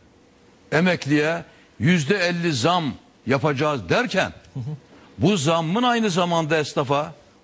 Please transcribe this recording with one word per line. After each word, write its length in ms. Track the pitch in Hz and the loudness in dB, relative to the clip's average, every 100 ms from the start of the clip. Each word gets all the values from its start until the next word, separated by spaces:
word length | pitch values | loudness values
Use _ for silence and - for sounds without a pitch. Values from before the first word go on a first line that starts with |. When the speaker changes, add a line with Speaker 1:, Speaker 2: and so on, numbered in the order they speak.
| _ _ _ _ _ _ - | _ _ _ _ _ _ -4
Speaker 1:
emekliye 720 | 156 185 170 139 147 151 170 - - _ - | 0 2 0 0 0 0 -4 -10 -20 _ -2
yüzde 360 | 139 180 139 202 | 2 2 2 0
elli 340 | 175 175 170 | 0 0 -2
zam 320 | 135 143 180 151 90 - _ - | 0 2 2 -2 -8 -14 _ -2
yapacağız 600 | 135 151 131 151 139 87 | 0 0 0 -2 -2 0
derken, 440 | 180 247 196 123 - - | 0 0 -2 -4 -6 -16
Speaker 2:
Hı 60 | 139 | -12
hı. 40 | 120 151 - - - - | -10 -12 -16 -20 -16 0
Speaker 1:
bu 180 | 143 208 | 0 2
zammın 460 | 139 165 160 202 | 2 0 0 0
aynı 280 | 247 240 220 | 2 2 0
zamanda 480 | 175 175 170 156 160 | 0 0 0 2 0
esnafa, 540 | 147 - 135 143 165 - - _ | 0 -2 0 -2 -4 -10 -20 _